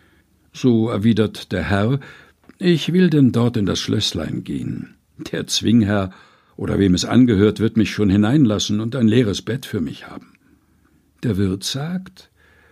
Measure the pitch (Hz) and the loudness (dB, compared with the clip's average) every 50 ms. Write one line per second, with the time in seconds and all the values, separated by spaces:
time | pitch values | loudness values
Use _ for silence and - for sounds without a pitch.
0 | _ _ _ _ _ _ _ _ _ _ - - - 127 117 113 110 120 110 101 | _ _ _ _ _ _ _ _ _ _ -6 0 2 2 4 4 2 0 0 0
1 | 98 117 107 107 107 101 - - - - - 90 78 76 101 98 104 117 139 135 | 2 2 4 4 2 0 -2 -8 -10 -6 -6 -4 -2 0 0 0 2 0 0 -2
2 | - - - - - _ _ _ _ _ _ - 190 180 175 147 - - 160 185 | -4 -10 -20 -20 -20 _ _ _ _ _ _ -2 0 0 0 0 0 0 2 2
3 | 185 170 156 147 135 117 - 117 120 120 120 113 98 92 90 - - 110 110 110 | 2 4 4 4 4 4 4 2 0 0 0 0 -2 -2 -2 -4 -4 -2 -2 -2
4 | - - - 85 73 - - - - - - 65 60 - - - - - - _ | -2 -2 -4 -6 -6 -6 -8 -8 -8 -8 -8 -8 -6 -8 -8 -10 -12 -16 -18 _
5 | _ _ _ - - - - 82 - - - - 107 107 113 120 104 98 104 101 | _ _ _ -18 -14 -10 -8 -8 -6 -6 -6 -4 0 2 2 2 2 2 0 -2
6 | 95 92 - - - _ _ _ _ _ _ - - - 87 87 98 92 90 87 | -2 -4 -8 -14 -20 _ _ _ _ _ _ -10 -6 -2 0 2 2 4 2 2
7 | - - 110 117 127 120 107 92 104 107 104 - 104 113 - 113 101 - - 107 | 0 2 2 4 4 4 4 4 4 4 2 0 -2 0 0 0 0 0 0 -2
8 | 104 95 95 104 104 110 139 156 135 107 104 95 - - 104 104 113 117 131 135 | 0 2 2 2 2 2 4 4 4 2 2 0 -2 -4 -4 -4 -4 -4 -2 0
9 | 113 107 107 127 120 101 90 - - - 107 - - - - 98 80 - - - | 2 2 4 2 2 0 -2 -6 -6 -8 -8 -8 -8 -6 -6 -6 -6 -6 -10 -14
10 | - - - - - _ _ _ _ _ _ _ _ _ _ _ _ _ _ _ | -18 -18 -18 -20 -20 _ _ _ _ _ _ _ _ _ _ _ _ _ _ _
11 | _ _ _ _ - 123 95 95 101 92 95 98 - - - 135 151 170 185 185 | _ _ _ _ -4 -2 0 0 0 0 -2 -4 -6 -8 -8 -6 -6 -6 -6 -8
12 | 185 - - - - _ _ _ _ _ _ _ _ _ | -10 -12 -20 -20 -20 _ _ _ _ _ _ _ _ _